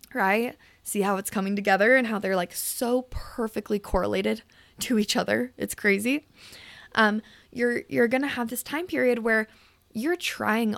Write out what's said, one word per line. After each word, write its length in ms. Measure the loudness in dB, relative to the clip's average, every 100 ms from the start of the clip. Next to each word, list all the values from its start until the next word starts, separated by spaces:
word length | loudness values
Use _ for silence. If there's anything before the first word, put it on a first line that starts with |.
| -10
right? 420 | -2 2 2 0 -6 -20 _
See 160 | -6 -2
how 160 | 0 0
it's 120 | -2
coming 260 | -2 -2 0
together 400 | 2 4 6 6
and 100 | 4
how 140 | -2
they're, 160 | 0 0
like, 180 | -2
so 480 | -6 -8 -4 0 0 -2
perfectly 720 | -10 -10 -6 -4 -4 -4 -4
correlated 600 | 0 -2 0 0 0 -2 -8 -20 -20 -12
to 180 | 0 0
each 180 | 2 0
other. 360 | 0 0 -2 -4
It's 180 | -8
crazy. 520 | -2 0 2 0 -2 -6 _ -20 -20 -20 -20 -6
Um, 260 | 2 2 2 -6 -18 _
you're, 320 | -2 -2 -2 -2
you're 200 | 0 2
gonna 200 | 2 -2
have 200 | -4 -6
this 140 | -6
time 240 | -6 -6 -4
period 320 | 0 2 2
where 280 | 2 0 0 -10 _ _ _
you're 240 | -6 -2 -2
trying 600 | -4 -4 -2 0 0